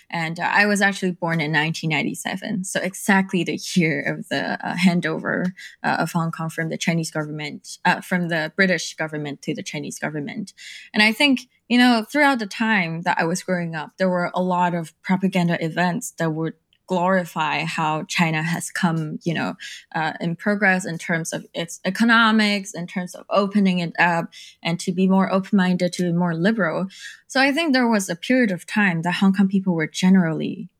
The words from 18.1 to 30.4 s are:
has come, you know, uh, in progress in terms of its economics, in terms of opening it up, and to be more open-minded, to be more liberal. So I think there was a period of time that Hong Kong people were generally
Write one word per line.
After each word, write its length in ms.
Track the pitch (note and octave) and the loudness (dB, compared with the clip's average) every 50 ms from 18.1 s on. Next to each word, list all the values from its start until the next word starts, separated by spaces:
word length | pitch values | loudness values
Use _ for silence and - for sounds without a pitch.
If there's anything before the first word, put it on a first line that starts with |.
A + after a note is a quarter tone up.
| - - E3+ D#3+ D#3+ D#3 | 0 0 2 2 0 -2
has 280 | D#3+ E3+ E3+ - - - | -2 -2 -4 -4 -6 -8
come, 480 | - - - E3+ E3 D#3+ D#3 D3+ D#3+ - | -6 -2 0 0 0 0 -4 -6 -8 -6
you 120 | - E3+ D#3 | -4 -4 -2
know, 200 | - B2 F#2 - - - - - - - _ - | -2 -2 -4 -6 -8 -12 -16 -16 -18 -16 _ -6
uh, 200 | D#3+ D#3 D#3 - - | -4 -4 -4 -4 -4
in 120 | - E3+ E3+ | -4 -6 -4
progress 520 | - - G#3 G#3 G3+ G#3+ F#3+ F#3 F#3 - | -4 -2 -2 0 2 2 2 2 2 0
in 100 | B2 E3 | -4 -8
terms 380 | E3+ - - E3+ E3 E3 - - | -8 -4 -2 -2 -2 -2 -4 -6
of 120 | E3 - - | -8 -8 -8
its 280 | - E3+ E3 - - - - | -8 -8 -8 -8 -8 -8 -6
economics, 880 | F#3+ F#3+ - A3+ A#3+ A3+ A3+ A#3 G#3+ A3 A3 G#3+ G#3 G#3 G3+ F#3+ - | -4 0 2 4 4 6 6 6 6 4 4 4 2 2 0 -4 -6
in 140 | - E3 F3 | -10 -10 -10
terms 280 | E3+ - F#3+ F3+ F3 - | -8 -6 -8 -8 -8 -10
of 120 | - - - | -14 -6 -2
opening 500 | D3 G3 G#3 G3 G3+ G#3 F#3+ F#3+ F3+ F3+ | 0 2 2 2 2 4 4 4 2 2
it 140 | E3+ D#3+ - - | -2 -2 0 2
up, 340 | E3+ F3 E3+ E3+ E3+ - - - - - - _ | 2 2 2 2 -2 -4 -8 -18 -20 -20 -14 _
and 180 | - E3 E3+ E3 | -4 -4 -4 -4
to 100 | - F#3+ | -4 -4
be 160 | E3 F#3 F#3+ | 0 2 2
more 240 | F#3 F#3+ F#3+ F#3 - | 4 4 4 2 2
open-minded, 600 | F#3 G3 F#3+ - G#3+ G3 F3+ F#3 F3+ E3+ F3+ F3 | 0 0 0 2 2 4 4 4 2 2 0 -2
to 100 | - - F3+ | -2 -2 -2
be 80 | F3 | 0
more 220 | E3+ F3 F3+ F3 E3 | 0 0 0 0 0
liberal. 520 | E3 E3+ G#3+ A3+ A3+ F3 D#3 D#3+ - F#3+ F#3+ - - - - - - _ | 2 2 2 2 2 0 0 0 -2 -4 -6 -8 -14 -18 -18 -18 -20 _
So 160 | - - C4 | -4 0 2
I 100 | C4+ C#4+ | 2 2
think 220 | C4 D#4+ E4+ D#4 B3+ | 2 2 2 2 2
there 120 | B3+ B3 | 4 4
was 220 | A#3 A3+ G3+ F#3+ - | 4 2 2 0 -2
a 80 | E3+ | -6
period 340 | - - - B3+ C4 B3 G3 | -4 0 2 4 4 4 2
of 140 | F3+ E3 - | 0 -4 -6
time 380 | - - G#3+ G3+ F#3 E3 E3 | -4 0 2 2 2 2 0
that 140 | E3 F3 F3 | 0 -2 0
Hong 180 | - G3 F#3+ F#3+ | 4 4 4 6
Kong 140 | G3 G3 F#3+ | 4 4 4
people 260 | G3+ F#3+ F#3+ F#3+ E3+ | 2 0 0 0 0
were 120 | E3 D#3 | 0 -2
generally 840 | D#3 - - F#3+ F#3 F#3+ F#3 E3+ D#3+ D#3 D3+ | -4 -2 2 4 6 6 6 6 4 0 -2